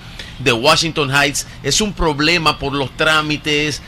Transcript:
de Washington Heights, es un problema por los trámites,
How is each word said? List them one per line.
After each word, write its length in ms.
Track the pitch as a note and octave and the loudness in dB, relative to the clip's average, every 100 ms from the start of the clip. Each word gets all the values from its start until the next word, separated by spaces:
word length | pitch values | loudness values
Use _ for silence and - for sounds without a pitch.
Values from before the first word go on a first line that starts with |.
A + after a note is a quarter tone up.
| - - - - | -18 -16 -14 -4
de 140 | B2+ | 0
Washington 580 | A2+ C#3 D#3+ E3 D#3+ C3+ | 2 4 4 2 0 0
Heights, 320 | C#3+ C#3+ - - - | 2 2 0 -8 -6
es 180 | C#3 - | -2 0
un 120 | G#3+ | 0
problema 640 | F3+ E3+ C#3 D#3 E3+ D3+ D3 | 0 0 2 2 2 2 0
por 140 | C#3 | -2
los 180 | C#3 B2+ - | -2 -4 0
trámites, 840 | D#3 D#3 D3+ D3 D3+ D3 D3+ C3+ | 2 2 2 -2 0 0 0 -4